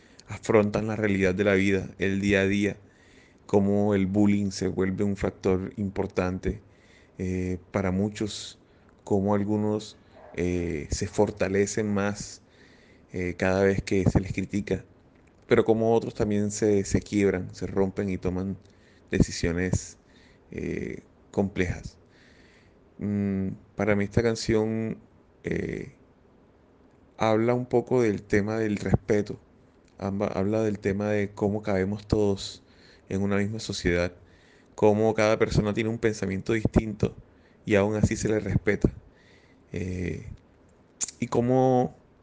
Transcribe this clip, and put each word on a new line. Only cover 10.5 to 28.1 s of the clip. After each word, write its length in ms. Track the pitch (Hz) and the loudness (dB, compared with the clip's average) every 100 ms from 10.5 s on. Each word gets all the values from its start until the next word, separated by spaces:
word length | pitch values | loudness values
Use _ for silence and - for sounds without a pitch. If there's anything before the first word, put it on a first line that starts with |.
| 90 85 80 71 | -2 -2 -6 -6
se 160 | - 101 | -6 -4
fortalecen 880 | - 104 - 92 98 101 - 107 | 0 0 0 -2 0 0 -2 -2
más, 480 | 101 101 101 - - _ _ - - - - - | 0 -2 -4 -10 -16 _ _ -20 -20 -20 -20 -12
eh, 240 | - 90 87 | -6 -6 -2
cada 240 | 95 95 | 0 4
vez 180 | 98 98 | 4 2
que 220 | - 98 90 | 0 0 2
se 80 | - | 0
les 140 | 92 | 0
critica, 520 | - 95 101 101 92 - - _ _ _ _ - | -4 -4 -4 -2 -4 -6 -20 _ _ _ _ 2
pero 180 | 117 | 4
cómo 300 | 107 113 113 | 4 4 4
otros 180 | 113 113 | 2 0
también 360 | - 110 104 104 | -2 0 0 0
se, 340 | 104 107 101 | 0 2 2
se 160 | 98 95 | 2 -2
quiebran, 540 | - 104 98 92 101 | 0 2 2 2 -4
se 140 | - 90 | -8 -4
rompen 400 | 98 98 92 101 | 0 0 0 -4
y 100 | 92 | -4
toman 380 | 90 90 98 92 - - _ _ - | -4 -4 -4 -8 -12 -20 _ _ -4
decisiones, 840 | - - - 85 85 90 - - - _ - - _ _ | 2 2 0 -4 -2 -2 -2 -6 -18 _ -20 -20 _ _
eh, 540 | - 80 - - - - _ _ | -10 -8 -6 -8 -10 -16 _ _
complejas. 680 | - 98 95 90 - - - _ _ - - - _ _ _ _ - | -2 -2 0 -2 -4 -10 -18 _ _ -20 -20 -20 _ _ _ _ -8
Mm, 520 | 101 101 101 95 95 - - - | -4 -2 0 -2 -4 -6 -10 -2
para 180 | 101 | 0
mí 80 | 104 | 2
esta 220 | 101 - | 2 2
canción, 760 | 117 113 - 110 110 113 113 - - _ _ _ | 2 0 0 0 0 -2 -4 -8 -14 _ _ _
eh, 480 | - 85 - - - - _ _ _ _ _ _ _ _ _ _ _ - | -6 -4 -4 -6 -10 -18 _ _ _ _ _ _ _ _ _ _ _ -2
habla 380 | 110 110 117 | 2 2 2
un 120 | 123 123 | 0 0
poco 360 | 123 117 127 | 0 2 2
del 220 | 117 | 2